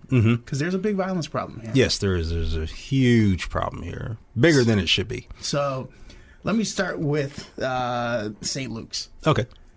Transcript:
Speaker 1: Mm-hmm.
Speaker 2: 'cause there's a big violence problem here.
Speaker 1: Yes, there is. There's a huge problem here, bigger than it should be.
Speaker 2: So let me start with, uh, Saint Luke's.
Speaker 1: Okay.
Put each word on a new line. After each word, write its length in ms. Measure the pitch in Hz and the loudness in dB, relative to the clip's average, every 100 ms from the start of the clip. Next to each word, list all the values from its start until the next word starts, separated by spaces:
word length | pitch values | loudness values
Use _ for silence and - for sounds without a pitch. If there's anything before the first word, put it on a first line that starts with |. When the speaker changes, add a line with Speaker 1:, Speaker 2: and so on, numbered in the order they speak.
| - | 0
Speaker 1:
Mm-hmm. 260 | 127 110 117 | 4 4 2
Speaker 2:
'cause 140 | - 135 | 0 -4
there's 140 | 165 | -2
a 40 | 190 | -2
big 160 | 208 196 | 0 -2
violence 300 | 185 185 147 | -2 -4 -4
problem 340 | 123 92 - | -6 -6 -8
here. 120 | 113 | -2
Speaker 1:
Yes, 240 | 127 110 - | 2 4 2
there 160 | 101 | 0
is. 160 | 90 80 | 0 0
There's 260 | 85 80 80 | -2 0 -2
a 80 | 78 | -4
huge 840 | - - 135 127 120 107 87 - | -8 -2 2 6 6 6 2 0
problem 340 | - - - | -4 -4 -4
here, 360 | - - - 110 - 107 | -8 -8 -8 -10 -8 2
bigger 240 | 160 147 | 6 6
than 160 | 113 107 | 6 4
it 100 | 85 | 2
should 200 | - 90 | 0 -2
be. 180 | - - - | -6 -12 -12
Speaker 2:
So 480 | - 147 143 131 - - - - - - | -6 -4 -2 -4 -8 -14 -20 -20 -20 -12
let 100 | - | -4
me 80 | 220 | -2
start 380 | 202 - 180 - | 0 -2 -4 -4
with, 500 | 147 151 139 - - - | -2 -2 -2 -8 -16 -6
uh, 680 | 131 127 123 123 120 120 107 104 | -4 -2 -2 -2 -2 -2 -4 -6
Saint 320 | - 139 131 | -6 -6 -6
Luke's. 360 | 113 - - - - 160 | -10 -10 -10 -12 -4 0
Speaker 1:
Okay. 200 | 131 110 - - | 0 0 -8 -20